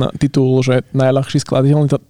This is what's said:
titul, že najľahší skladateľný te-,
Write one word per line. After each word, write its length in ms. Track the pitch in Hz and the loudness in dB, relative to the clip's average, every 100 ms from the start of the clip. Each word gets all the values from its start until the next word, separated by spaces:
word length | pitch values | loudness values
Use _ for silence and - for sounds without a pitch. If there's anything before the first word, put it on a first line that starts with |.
| 127 | -2
titul, 480 | - 143 143 131 131 | -2 -2 0 0 0
že 240 | 127 127 - | 0 -2 -2
najľahší 520 | 135 131 135 135 147 | -2 0 0 -2 -4
skladateľný 460 | - 131 135 151 147 | -2 0 2 2 0
te-, 100 | 139 _ | -2 _